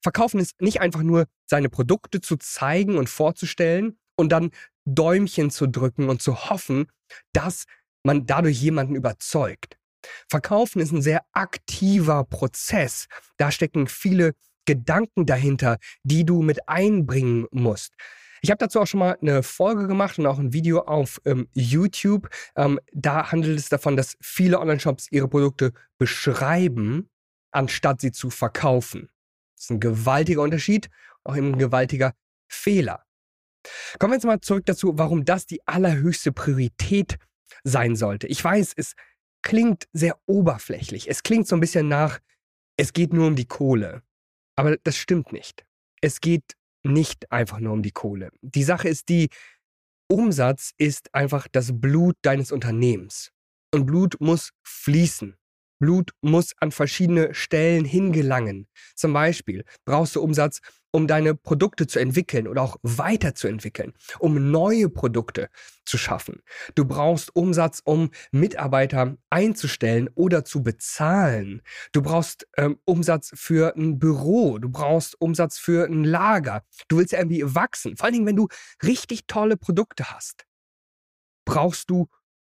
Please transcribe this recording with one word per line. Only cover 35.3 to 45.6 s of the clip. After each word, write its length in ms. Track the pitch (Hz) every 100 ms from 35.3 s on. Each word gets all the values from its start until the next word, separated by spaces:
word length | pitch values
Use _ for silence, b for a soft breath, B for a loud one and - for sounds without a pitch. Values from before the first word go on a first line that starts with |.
| 185 -
die 200 | 165 -
allerhöchste 640 | 180 185 143 165 - 147
Priorität 840 | - 147 131 123 - - 202 - - _ _ B B
sein 340 | 135 123 120 110
sollte. 300 | 107 101 -
Ich 180 | -
weiß, 300 | 170 208 180 -
es 160 | - b b b _ _
klingt 480 | - 220 233 180 -
sehr 240 | 160 165 - -
oberflächlich. 840 | 202 165 113 - - - 101 -
Es 140 | -
klingt 260 | - 226 -
so 80 | 170
ein 40 |
bisschen 280 | 170 170 151
nach, 300 | 147 151 - _ _ _ _ _ -
es 160 | 139
geht 220 | 165 170
nur 120 | 170 160
um 100 | 139
die 120 | 120
Kohle. 540 | - 135 117 92 120 - _ _ _ _
Aber 220 | - 147 156
das 220 | 160 -
stimmt 340 | - 180 -
nicht. 320 | - - -